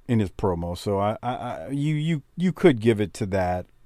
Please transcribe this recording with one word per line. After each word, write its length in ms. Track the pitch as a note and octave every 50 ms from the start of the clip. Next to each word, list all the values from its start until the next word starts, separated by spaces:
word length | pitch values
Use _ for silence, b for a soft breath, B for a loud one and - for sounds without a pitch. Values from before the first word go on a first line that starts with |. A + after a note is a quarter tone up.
| -
in 120 | - B2 A2
his 100 | G#2 F#2
promo, 460 | - - - G2 F2 E2+ E2+ E2+ F2
so 220 | F2+ - G#2 G2+ G2
I, 180 | G2+ G#2 A2+ -
I, 120 | - A#2+ B2
I, 340 | - - B2 G2 C#2 D#2+ F#2+
you, 260 | C#3 C#3+ C#3+ D3+ D#3
you, 280 | D3+ D3+ E3 E3+ C#3+ - _ _
you 160 | - F3 F#3+
could 280 | E3 - - F3 C#3 A2+
give 180 | G#2 A#2+ A2+ G2+
it 120 | G#2+ F2+ -
to 100 | - A2
that. 380 | F#2+ F#2+ G2 F#2 F2+ F2+ F2+ F2+ - _ _ -